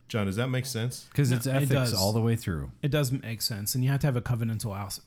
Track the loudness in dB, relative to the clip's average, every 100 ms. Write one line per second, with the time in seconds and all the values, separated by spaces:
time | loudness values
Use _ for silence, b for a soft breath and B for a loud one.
0 | -6 -2 0 0 0 -2 -2 -2 -4 -4
1 | -4 2 4 2 2 0 2 2 2 2
2 | 2 4 2 2 0 -4 -6 -4 -2 0
3 | 0 -2 -4 -6 -6 -4 -4 0 2 2
4 | 2 0 0 0 -2 -2 -4 -6 -8 -10